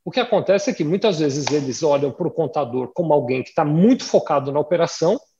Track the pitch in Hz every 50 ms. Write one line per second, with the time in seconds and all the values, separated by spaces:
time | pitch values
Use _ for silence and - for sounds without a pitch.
0 | _ 170 - 254 240 240 220 180 135 - 196 196 196 262 - - 165 147 180 202
1 | - 220 185 151 156 143 131 151 143 123 143 151 135 131 120 - 165 151 143 139
2 | 139 139 139 - 175 156 - 170 160 131 - 156 143 117 123 127 123 117 - -
3 | 170 156 147 143 - 120 127 131 120 - - - 156 147 151 165 185 240 262 -
4 | - - - - - - 151 143 131 139 139 147 143 - 180 170 156 151 - -
5 | 165 170 220 - - _ _